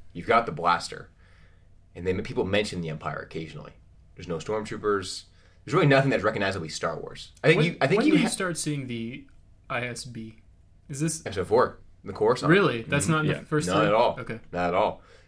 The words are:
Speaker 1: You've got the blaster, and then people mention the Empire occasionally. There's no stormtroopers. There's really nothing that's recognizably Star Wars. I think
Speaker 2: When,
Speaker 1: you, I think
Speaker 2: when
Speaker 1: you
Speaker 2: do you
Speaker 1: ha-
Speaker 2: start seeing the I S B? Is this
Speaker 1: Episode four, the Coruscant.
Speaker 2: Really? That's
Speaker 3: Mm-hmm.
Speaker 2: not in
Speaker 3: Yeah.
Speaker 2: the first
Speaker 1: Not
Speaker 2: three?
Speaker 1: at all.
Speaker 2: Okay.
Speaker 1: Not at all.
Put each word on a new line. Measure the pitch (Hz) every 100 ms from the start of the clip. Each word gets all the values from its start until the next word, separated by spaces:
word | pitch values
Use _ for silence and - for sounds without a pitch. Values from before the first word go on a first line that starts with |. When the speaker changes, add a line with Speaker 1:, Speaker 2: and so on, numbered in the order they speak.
| -
Speaker 1:
You've | 87 85
got | 117
the | 110
blaster, | 80 87 85 - - - _ - - - - - - -
and | 87 90
then | 95
people | - 123
mention | 92 101 104 92
the | 80
Empire | 76 - 73
occasionally. | - 82 80 76 71 - - - - -
There's | 87
no | 80
stormtroopers. | 87 110 107 85 104 101 92 - - - - -
There's | -
really | 156 147
nothing | 135 135
that's | 107
recognizably | 104 107 95 95 80
Star | - 87 -
Wars. | - - - -
I | 135
think | 180
Speaker 2:
When, | -
Speaker 1:
you, | -
I | 135
think | 202
Speaker 2:
when | 294
Speaker 1:
you |
Speaker 2:
do | 311
you |
Speaker 1:
ha- | 240
Speaker 2:
start | - 185 165
seeing | 156 143 123
the | 117 113 143 139 - - - -
I | 127 123
S | 117
B? | 123 117 110 107 - - _ - -
Is | 139
this | 160 -
Speaker 1:
Episode | - 95 90
four, | 117 110 - - -
the | 95
Coruscant. | 98 107 127 143
Speaker 2:
Really? | 190 165 117
That's | 113 143
Speaker 3:
Mm-hmm. | -
Speaker 2:
not | 156
in | 151
Speaker 3:
Yeah. | -
Speaker 2:
the | -
first | 151 175
Speaker 1:
Not | 98
Speaker 2:
three? | 104
Speaker 1:
at |
all. | 110 120 -
Speaker 2:
Okay. | 117 113 -
Speaker 1:
Not | 90 87
at |
all. | 92 101 - - -